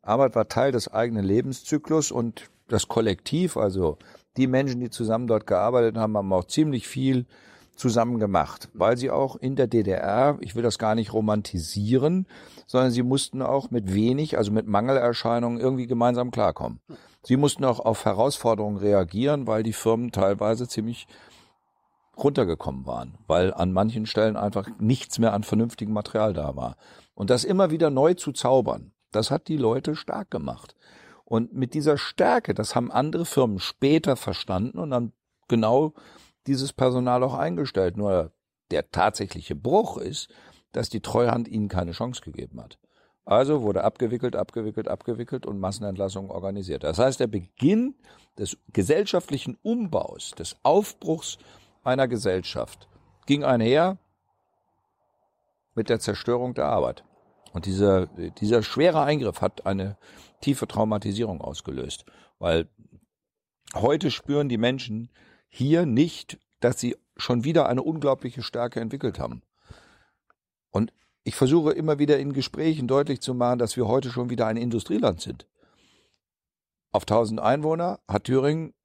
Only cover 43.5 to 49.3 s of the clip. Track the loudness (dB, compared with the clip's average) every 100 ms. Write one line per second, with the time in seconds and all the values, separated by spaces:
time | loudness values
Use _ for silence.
43.5 | 2 2 2 0 0 -2 -2 -2 -2 -4
44.5 | -6 -6 -6 -6 -6 -6 -6 -6 -8 -8
45.5 | -6 -6 -4 -6 -4 -4 -4 -10 -8 -6
46.5 | -6 -6 -4 -2 2 2 2 -2 -2 -8
47.5 | 0 4 4 2 -6 _ -20 _ -10 -10
48.5 | -10 -4 -2 2 2 2 -2 -2